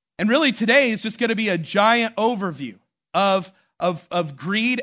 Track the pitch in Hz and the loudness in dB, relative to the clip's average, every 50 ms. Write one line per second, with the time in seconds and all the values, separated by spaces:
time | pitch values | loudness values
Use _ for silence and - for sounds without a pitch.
0 | _ _ _ - 190 214 240 302 320 269 208 - 226 214 240 285 277 240 220 196 | _ _ _ -4 0 2 2 4 4 2 0 0 0 2 4 4 4 2 0 -2
1 | - 220 - - 240 226 226 196 226 208 185 175 156 - - 202 202 220 233 233 | -6 -8 -6 -2 -2 -2 -2 -2 -2 -2 -2 -2 -4 -2 0 2 4 4 4 2
2 | 233 220 - - 214 226 247 190 202 185 147 131 135 117 98 - _ _ _ _ | 0 -2 -2 0 0 0 0 -2 -4 -6 -6 -6 -10 -12 -12 -14 _ _ _ _
3 | _ _ - 175 196 196 190 190 185 - - _ _ _ _ - 170 180 175 147 | _ _ -2 0 2 2 2 0 0 -4 -14 _ _ _ _ -4 -4 -2 -2 -4
4 | - - - 175 170 147 139 135 135 180 196 220 226 247 254 240 | -6 -6 -4 -2 -2 -4 -6 -10 -6 -4 -2 0 0 0 0 -2